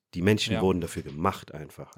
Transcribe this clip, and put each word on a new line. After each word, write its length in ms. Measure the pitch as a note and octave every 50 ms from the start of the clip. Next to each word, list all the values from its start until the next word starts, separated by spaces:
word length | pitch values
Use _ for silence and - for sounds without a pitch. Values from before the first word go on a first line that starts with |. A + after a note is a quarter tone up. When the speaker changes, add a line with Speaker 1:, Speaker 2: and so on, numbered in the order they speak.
| _ _ -
Speaker 1:
die 80 | F2 F2
Menschen 320 | G2+ G#2+ G2+ - - A2+
Speaker 2:
Ja. 80 | A2 G2
Speaker 1:
wurden 180 | F#2+ F2+ F2+
dafür 220 | E2 D#2+ - F2+ D2
gemacht 500 | D2 C#2 D2+ E2+ F#2+ F#2+ - - - -
einfach. 420 | D2+ - - - - C#3+ - -